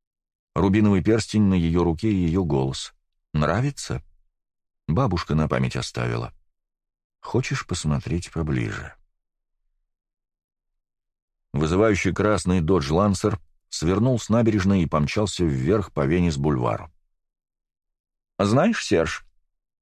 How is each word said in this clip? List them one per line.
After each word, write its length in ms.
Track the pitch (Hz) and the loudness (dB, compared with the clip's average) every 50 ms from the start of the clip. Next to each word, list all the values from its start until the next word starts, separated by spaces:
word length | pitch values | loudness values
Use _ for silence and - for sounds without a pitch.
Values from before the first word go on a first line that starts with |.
| _ _ _ _ _ _ _ _ _ _ _ | _ _ _ _ _ _ _ _ _ _ _
рубиновый 480 | - 87 98 95 110 107 104 101 92 | 0 2 4 4 4 4 4 4 4
перстень 400 | 76 104 110 113 - - - 107 | 4 2 2 2 0 0 0 2
на 120 | 104 98 95 | 2 4 4
её 300 | 90 82 82 82 87 85 | 2 2 2 2 2 2
руке 260 | 87 82 76 - 113 | 2 0 0 -2 0
и 140 | 104 95 87 | 0 0 0
её 180 | 82 80 95 95 | 0 0 0 0
голос. 500 | 78 69 67 65 67 67 - - - - _ _ _ _ _ _ _ | 0 0 0 0 -2 -4 -6 -10 -12 -16 _ _ _ _ _ _ _
«Нравится?» 680 | - 76 76 73 85 107 131 143 139 - - - - 67 - - _ _ _ _ _ _ _ _ _ _ _ _ _ _ _ - | -2 0 0 2 0 0 -2 -4 -6 -8 -8 -8 -8 -8 -10 -14 _ _ _ _ _ _ _ _ _ _ _ _ _ _ _ -2
Бабушка 460 | 78 107 139 117 87 - - - 76 | 0 0 0 0 0 -2 -2 -2 0
на 120 | 78 78 | 0 0
память 300 | - - 64 65 64 - | 0 0 0 -2 -2 -2
оставила. 580 | 64 60 - - 60 60 60 58 58 60 60 - _ _ _ _ _ _ _ _ _ _ _ _ _ _ _ _ _ | -6 -8 -6 -6 -6 -6 -4 -4 -6 -6 -8 -12 _ _ _ _ _ _ _ _ _ _ _ _ _ _ _ _ _
«Хочешь 460 | - - - 113 131 - 143 127 - | -12 -4 -4 -4 -2 -2 -6 -8 -6
посмотреть 680 | - 90 - - 76 73 69 - - 76 87 - - | -8 -8 -6 -4 -2 -4 -2 -4 -4 -6 -6 -6 -6
поближе?» 600 | - 80 80 76 69 62 57 52 52 - - - - _ _ _ _ _ _ _ _ _ _ _ _ _ _ _ _ _ _ _ _ _ _ _ _ _ _ _ _ _ _ _ _ _ _ _ _ _ _ _ _ _ _ _ _ _ _ _ _ _ _ _ | -8 -6 -4 -4 -4 -4 -4 -4 -6 -10 -12 -14 -18 _ _ _ _ _ _ _ _ _ _ _ _ _ _ _ _ _ _ _ _ _ _ _ _ _ _ _ _ _ _ _ _ _ _ _ _ _ _ _ _ _ _ _ _ _ _ _ _ _ _ _
Вызывающий 640 | - 69 78 78 85 95 110 113 104 90 - 95 85 | -4 -2 0 0 2 2 2 2 2 2 0 -2 0
красный 460 | - 98 104 107 95 - 90 90 92 | 0 0 0 0 0 0 0 0 0
Dodge 300 | 80 78 95 87 71 67 | 2 2 2 2 2 2
Lancer 480 | 78 87 104 104 98 - - 107 104 - - _ _ _ _ _ | 2 2 2 2 0 0 0 -2 -2 -4 -8 _ _ _ _ _
свернул 480 | - - 78 82 95 104 113 135 131 110 | -8 -4 -2 0 2 2 2 0 0 -2
с 100 | - - | 0 0
набережной 540 | 107 117 117 113 104 104 90 98 98 95 | 2 2 4 2 2 2 2 2 2 2
и 40 | 85 | 2
помчался 580 | 73 - 78 76 69 - 104 107 92 - - 90 | 2 0 0 0 0 0 -2 -2 -2 -2 -2 0
вверх 480 | 80 69 65 64 76 101 110 92 - | 0 0 0 0 2 2 0 0 -2
по 140 | - 76 71 | -4 -2 0
Венес-бульвару. 840 | 67 82 90 87 87 76 67 69 76 71 64 60 58 53 50 50 - - _ _ _ _ _ _ _ _ _ _ _ _ _ _ _ _ _ _ _ _ _ _ _ _ _ _ _ _ - | 2 2 2 2 0 0 0 0 0 0 0 0 -2 -4 -4 -8 -14 -20 _ _ _ _ _ _ _ _ _ _ _ _ _ _ _ _ _ _ _ _ _ _ _ _ _ _ _ _ -2
«Знаешь, 460 | 98 101 110 135 165 226 226 - - | 0 2 2 2 2 2 0 -2 -2
Серж», 400 | - 104 85 80 80 - - - - _ _ _ _ _ _ _ _ _ _ | 0 0 0 0 0 -4 -8 -14 -18 _ _ _ _ _ _ _ _ _ _